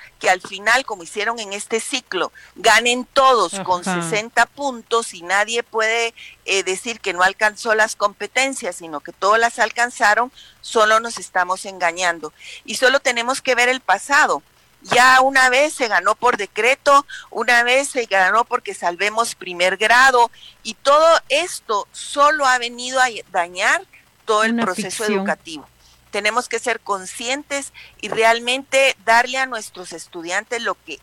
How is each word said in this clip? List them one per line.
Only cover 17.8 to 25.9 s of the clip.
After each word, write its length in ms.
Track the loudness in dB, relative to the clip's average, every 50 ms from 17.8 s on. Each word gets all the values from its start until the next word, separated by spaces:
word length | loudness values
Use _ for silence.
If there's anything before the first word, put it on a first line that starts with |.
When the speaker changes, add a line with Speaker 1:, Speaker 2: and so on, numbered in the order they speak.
| 0 -2
Speaker 1:
se 180 | -4 -4 -4
ganó 380 | 0 2 2 2 4 4 2 0
porque 300 | 0 -2 -6 -6 -6 -10
salvemos 640 | -4 -4 -4 -4 -2 -4 -4 0 -2 -4 -4 -4
primer 400 | -12 -12 -12 -4 0 0 0 2
grado, 560 | 0 2 4 4 6 6 6 6 6 4 2 0 -10 -20 -20 -20 _ -14
y 100 | -14 -12
todo 320 | _ 2 4 4 6 6 6 4 4 2 0
esto 580 | -2 -2 -2 -4 -8 -12 _ -4 -4 -4 -4 _ _
solo 520 | -18 -14 -8 0 2 4 4 4 2 2
ha 140 | 2 2 0
venido 420 | -2 -6 -10 -10 -10 -4 0 2
a 60 | 2 2 0 -6 -14 _
dañar 520 | -4 -4 -4 -4 -4 -2 0 0 0 0 -4 _ _ -20 _ _ _ _ _
todo 180 | -2 0 2 2
el 100 | 2 0
Speaker 2:
Una 100 | 0 -2
Speaker 1:
proceso 400 | -2 -4 -4 -6 -8 -6 -4 -4
Speaker 2:
ficción. 80 | -2 -2 -2
Speaker 1:
educativo. 480 | -2 -2 -4 -6 -6 -14 -14 -14 -16 -18 _ _ _ _